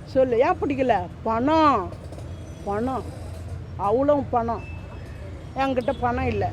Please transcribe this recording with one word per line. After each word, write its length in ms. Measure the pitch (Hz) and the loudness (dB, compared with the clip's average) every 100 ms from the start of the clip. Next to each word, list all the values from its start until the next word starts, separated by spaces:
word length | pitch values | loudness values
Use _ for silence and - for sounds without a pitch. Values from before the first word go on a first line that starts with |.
சொல்லு, 340 | - 262 262 226 | 2 2 4 6
ஏன் 220 | 294 359 | 4 4
பிடிக்கல? 440 | 320 269 262 202 175 - | 0 2 4 2 0 -6
பணம், 640 | 226 226 262 320 311 233 180 - - - - - - - | -2 2 4 6 6 4 0 -8 -12 -12 -12 -12 -12 -10
பணம், 380 | 208 202 247 262 - - - - - - - - | -4 -2 -2 -2 -6 -10 -10 -10 -10 -10 -10 -4
அவ்வளோ 440 | 196 233 285 294 240 | 2 4 4 2 2
பணம். 320 | 247 226 220 - - - - - - - - - 254 | 0 0 -4 -6 -10 -10 -12 -12 -12 -12 -12 -10 -2
என்கிட்ட 360 | 269 262 247 240 | 0 2 0 0
பணம் 260 | 240 247 254 | 0 0 0
இல்ல. 240 | 208 - | 0 -2